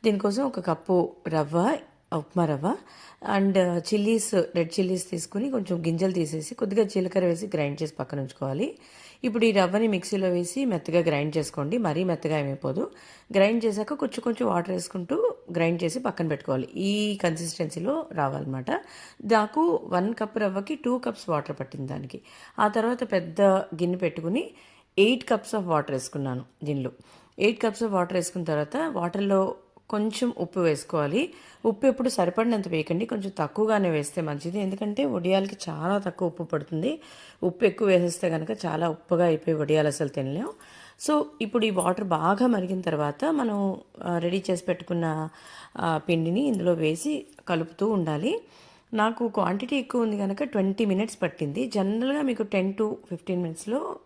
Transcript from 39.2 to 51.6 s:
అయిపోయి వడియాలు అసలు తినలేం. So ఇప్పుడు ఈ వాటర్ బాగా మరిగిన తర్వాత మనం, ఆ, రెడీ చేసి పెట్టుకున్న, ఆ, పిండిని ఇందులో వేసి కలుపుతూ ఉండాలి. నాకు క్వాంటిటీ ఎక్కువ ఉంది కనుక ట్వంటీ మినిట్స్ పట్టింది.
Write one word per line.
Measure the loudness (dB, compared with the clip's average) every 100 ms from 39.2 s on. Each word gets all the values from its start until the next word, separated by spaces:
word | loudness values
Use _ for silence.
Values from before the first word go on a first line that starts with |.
అయిపోయి | 4 4 0 0
వడియాలు | 2 4 4
అసలు | 2 -2
తినలేం. | -2 -4 -4 -6 -10 -20 -20 -20 -8 0
So | 2 2 -4
ఇప్పుడు | -2 2 2
ఈ |
వాటర్ | 2 2 0
బాగా | 0 2 2 4 4
మరిగిన | 2 0 -2
తర్వాత | -2 0 0 0
మనం, | 0 0 0 0 -2 -2 -10 -10
ఆ, | -4 -2
రెడీ | 0 -2 0
చేసి | -2
పెట్టుకున్న, | 0 -4 -2 -2 0 -2 -4 -10 -20 -20 -18 -4
ఆ, | 0 0
పిండిని | 2 0 2 2
ఇందులో | 2 2 2
వేసి | 2 2 0 -2 -4 -6 -20 -2
కలుపుతూ | -2 -2 -2 0
ఉండాలి. | 2 0 0 0 -2 -6 -20 -20 -20 _
నాకు | 0 0 0 -2
క్వాంటిటీ | 0 0 0 -2 -2
ఎక్కువ | -2 0
ఉంది | 0 0
కనుక | -2 -2
ట్వంటీ | -2 0 0 0
మినిట్స్ | 0 2 -2 -2
పట్టింది. | -4 -2 -4 -2